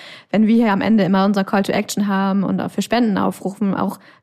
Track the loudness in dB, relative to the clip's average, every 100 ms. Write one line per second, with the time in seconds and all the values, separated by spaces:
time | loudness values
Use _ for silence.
0 | -20 -20 -4 0 4 4 4 2 2 2
1 | 4 2 2 0 0 0 0 -2 -2 -4
2 | -2 0 0 0 -2 -2 -4 -6 -2 0
3 | 0 0 -2 -2 -8 -4 -4 -2 -4 -6
4 | -16 -20